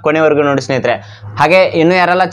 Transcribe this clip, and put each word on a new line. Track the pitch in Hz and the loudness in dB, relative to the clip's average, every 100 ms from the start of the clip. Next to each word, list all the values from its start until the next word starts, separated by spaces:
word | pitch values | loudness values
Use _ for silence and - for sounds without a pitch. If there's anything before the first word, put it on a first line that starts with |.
| 156 | -2
ಕೊನೆವರೆಗೂ | 151 156 147 143 | 0 0 2 0
ನೋಡಿ | 139 131 | -2 -4
ಸ್ನೇಹಿತರೆ. | 131 123 104 - - - - | -4 -2 -4 -8 -20 -16 -2
ಹಾಗೆ | 156 185 180 165 | 2 2 2 2
ಇನ್ನು | 165 185 | 2 2
ಯಾರೆಲ್ಲ | 175 180 180 | 0 0 0